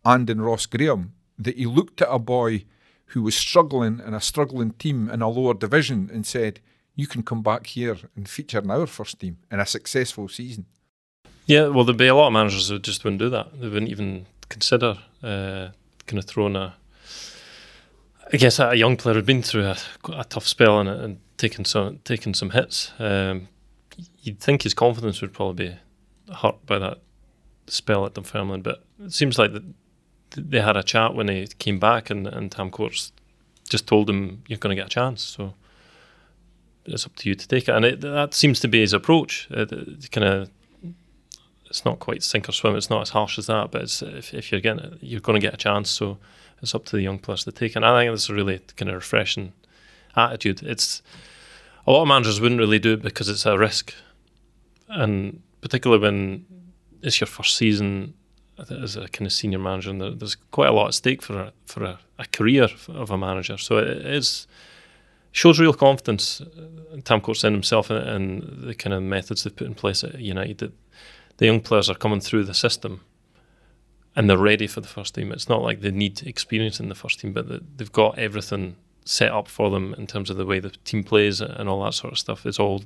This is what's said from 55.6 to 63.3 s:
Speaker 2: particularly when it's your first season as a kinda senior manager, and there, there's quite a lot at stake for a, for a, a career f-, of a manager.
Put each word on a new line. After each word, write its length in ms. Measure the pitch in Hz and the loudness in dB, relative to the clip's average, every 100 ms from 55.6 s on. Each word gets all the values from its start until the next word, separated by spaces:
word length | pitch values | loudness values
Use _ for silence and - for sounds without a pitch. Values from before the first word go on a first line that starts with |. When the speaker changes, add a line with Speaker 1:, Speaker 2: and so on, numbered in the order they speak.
Speaker 2:
particularly 400 | - 127 127 110 | -6 -2 4 6
when 440 | 104 101 95 98 - - - _ _ _ | 6 0 -4 -6 -14 -20 -20 _ _ _
it's 180 | 139 - | -2 -2
your 80 | - | -2
first 280 | - - - | -4 -2 2
season 560 | 113 104 101 98 98 - _ _ _ - - | 2 2 0 -4 -8 -14 _ _ _ -20 -14
as 260 | 131 117 101 | -10 -10 -10
a 120 | 92 | -12
kinda 200 | - 98 | -8 -4
senior 300 | - 107 95 | -2 -2 -2
manager, 300 | 95 95 95 | -2 -4 -6
and 100 | 98 | -8
there, 100 | 95 | -8
there's 240 | 117 104 - _ | -8 -10 -10 _
quite 180 | - 143 | 4 6
a 20 | |
lot 160 | 110 104 | 6 4
at 60 | |
stake 280 | - 127 131 | 0 -2 -2
for 160 | - 98 | -6 -10
a, 140 | 98 - - | -10 -14 -18
for 180 | - | -10
a, 160 | 101 90 _ - | -8 -10 _ -18
a 60 | - | -10
career 380 | - 110 135 117 | 0 4 6 4
f-, 220 | - - | 2 -14
of 200 | 165 110 | -12 -6
a 80 | 95 | -4
manager. 400 | 95 | -4